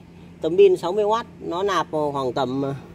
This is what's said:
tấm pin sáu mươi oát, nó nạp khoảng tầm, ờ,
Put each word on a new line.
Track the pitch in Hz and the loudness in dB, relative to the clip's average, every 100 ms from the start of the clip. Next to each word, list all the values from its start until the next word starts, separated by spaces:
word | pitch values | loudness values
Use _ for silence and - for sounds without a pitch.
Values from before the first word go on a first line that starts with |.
| - - - - | -20 -20 -20 -6
tấm | 160 185 | -2 6
pin | 202 175 | 6 6
sáu | 170 | 0
mươi | 208 | 0
oát, | 208 226 226 - | 0 0 -4 -12
nó | 165 170 | -8 -4
nạp | 202 180 156 | -2 -2 -2
khoảng | 156 147 139 131 | -2 -2 -2 -2
tầm, | 117 127 135 | -2 -2 -2
ờ, | 135 135 - | -4 -6 -12